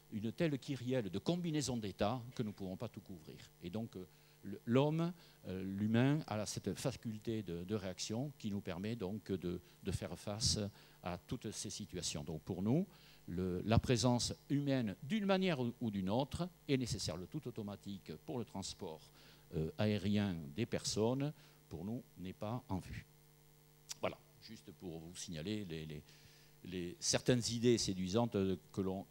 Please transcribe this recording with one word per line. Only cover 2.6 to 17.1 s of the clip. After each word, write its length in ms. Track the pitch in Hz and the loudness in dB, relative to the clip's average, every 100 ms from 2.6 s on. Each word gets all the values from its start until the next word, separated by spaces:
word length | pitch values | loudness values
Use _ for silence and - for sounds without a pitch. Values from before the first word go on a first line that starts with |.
| 92 92 | -6 -6
pas 100 | 113 | -8
tout 140 | 104 | -10
couvrir. 360 | 92 87 71 - - - | -12 -14 -14 -16 -18 -10
Et 80 | 87 | -6
donc, 260 | 104 117 92 | -4 -4 -8
euh, 100 | 92 - - - | -12 -16 -20 -14
le, 180 | 101 101 - | -10 -6 4
l'homme, 460 | 123 147 160 170 - - - - | 6 6 4 0 -4 -18 -14 -8
euh, 160 | 92 | -4
l'humain, 560 | 95 98 107 117 131 156 - | -2 0 4 6 6 4 0
a 180 | 107 98 | -4 -2
cette 280 | - 101 | -4 -4
faculté 680 | - 139 104 117 107 117 110 | -2 -2 -2 -6 -6 -4 -4
de, 200 | 92 85 | -2 -6
de 120 | 90 107 | -2 -2
réaction 560 | 92 90 - 110 147 - | -2 -6 -4 -2 -4 -4
qui 140 | 110 | -2
nous 100 | 98 | -2
permet 340 | 95 85 104 117 | -2 -4 -4 -4
donc 360 | 92 107 - | -4 -4 -2
de, 300 | 95 87 87 - - | -2 0 -4 -8 -8
de 80 | 98 | -4
faire 260 | - - 85 | -4 -4 -6
face 420 | - 104 123 110 98 - - - | -6 0 2 2 -2 -6 -20 -8
à 160 | 90 87 | -6 -6
toutes 340 | - 127 110 | -6 -6 -6
ces 180 | - 110 | -6 -8
situations. 540 | - 101 87 80 - | -8 -6 -4 -4 -4
Donc 180 | 73 78 | -4 -6
pour 200 | - 87 | -4 0
nous, 240 | 104 151 202 - - - - | 4 4 2 -6 -20 -16 -6
le, 340 | 87 92 90 101 | -2 0 0 4
la 140 | 110 | 4
présence 540 | - 117 123 123 - - - | 6 4 6 4 0 -4 0
humaine, 460 | 143 143 131 107 92 | 0 2 2 0 -2
d'une 220 | 135 220 196 | -2 0 4
manière 340 | 190 190 135 | 4 4 2
ou, 140 | 120 - | 0 0
ou 120 | 117 | 0
d'une 180 | 101 92 | 0 2
autre, 400 | 117 147 - 175 - - | 2 2 -2 -4 -4 2
est 100 | 131 | 2
nécessaire. 400 | 117 95 - | 2 -2 -2